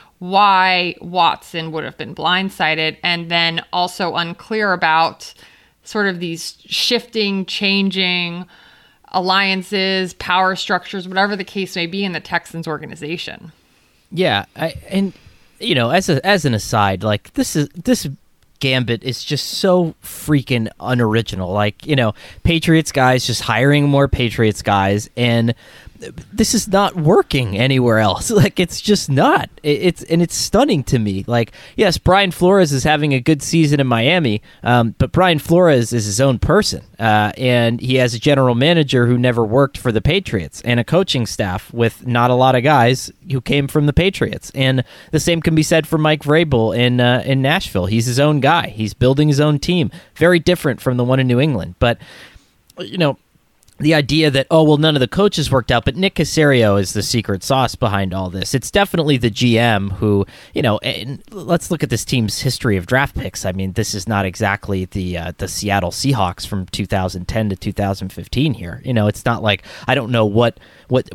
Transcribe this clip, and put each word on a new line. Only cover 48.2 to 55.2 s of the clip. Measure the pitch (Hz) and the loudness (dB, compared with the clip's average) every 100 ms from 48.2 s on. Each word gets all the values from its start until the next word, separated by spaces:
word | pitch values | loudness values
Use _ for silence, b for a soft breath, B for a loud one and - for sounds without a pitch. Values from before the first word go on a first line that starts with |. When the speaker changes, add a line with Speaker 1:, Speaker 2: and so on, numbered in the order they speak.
| 151 147 | 2 2
Speaker 2:
guy. | 135 165 113 | 2 0 -2
He's | 104 107 - | -6 -6 0
building | 123 139 151 | 2 4 2
his | 139 | 2
own | 151 147 | 2 0
team. | - 175 131 B B - | 0 0 -2 B B 0
Very | 165 175 | 4 4
different | 175 175 151 113 | 2 0 -2 -2
from | 135 123 | -2 0
the | |
one | 123 131 | 0 2
in | 127 | 2
New | 120 | 2
England. | 156 113 87 - | 2 0 -6 -2
But, | 120 117 B B B B B B _ - | 0 0 B B B B B B _ -16
you | 107 180 | -10 -2
know, | 147 - _ _ _ _ _ - | -2 -2 _ _ _ _ _ -4
the | 147 156 | 0 2
idea | 139 156 156 | 2 2 2
that, | 135 - | 0 2
oh, | 160 | 4
well, | 151 147 | 4 4
none | 156 151 | 2 2
of | |
the | 127 | 0
coaches | 175 | 2